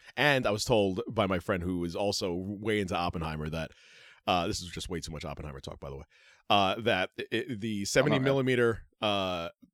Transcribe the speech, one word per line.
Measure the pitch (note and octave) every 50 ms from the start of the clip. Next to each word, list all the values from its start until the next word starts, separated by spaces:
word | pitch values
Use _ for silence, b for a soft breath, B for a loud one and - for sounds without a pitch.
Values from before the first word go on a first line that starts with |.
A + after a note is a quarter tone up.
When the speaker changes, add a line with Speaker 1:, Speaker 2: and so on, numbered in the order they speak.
| b b b
Speaker 1:
And | b C3+ D3 C#3 C3 B2+
I | A2
was | G#2 G#2 -
told | - B2 G#2+ G2+ G2 F#2 - - -
by | A2+ A#2 G#2
my | F#2 F#2+ F2
friend | - - G#2 F2+ E2+
who | F#2 F#2 F2 F2
is | F2 E2
also | G2 G#2 G2+ G2 - G#2+ F#2 E2+
way | F2+ F#2 G2 G#2 G2 G#2+ A2 G#2+ G#2
into | G2+ F2 G2+
Oppenheimer | E2+ E2+ E2+ E2+ F2 D#2+ D#2+ D#2 D#2 D2+ D#2
that, | D#2 D#2+ D#2+ - - b b b b b b b b b b -
uh, | F#2 F2+ E2+
this | G2 G2+ -
is | F#2 F2
just | - D#2+ - -
way | F2+ E2+
too | - E2
much | D#2 D2 -
Oppenheimer | D2+ C#2+ - - D2+ C2+ C2
talk, | - - E2 -
by | - C#2+
the | C2+ C2+
way, | - - b b b b b b b b
uh, | G#2+ G2+ G2 F#2 G#2 A2+
that | A2 A#2 G#2 F2+ F#2+ - _ -
i-, | G#2 - A2+ A2+
i-, | - - B2 G2+
the | G2+ A2+ G#2+ G2+ G2+
seventy | - - D3 C3 D3 C#3+ C3+
Speaker 2:
I'm |
not | C3
mad. | C#3
Speaker 1:
millimeter, | C#3 C#3 C3 C3 B2+ A#2+ A#2+ A#2 A2 F#2+ - - _ -
uh, | - G#2+ G2+ G2+ F#2+ F#2 F2+ F2 E2+ E2+ - _ _ -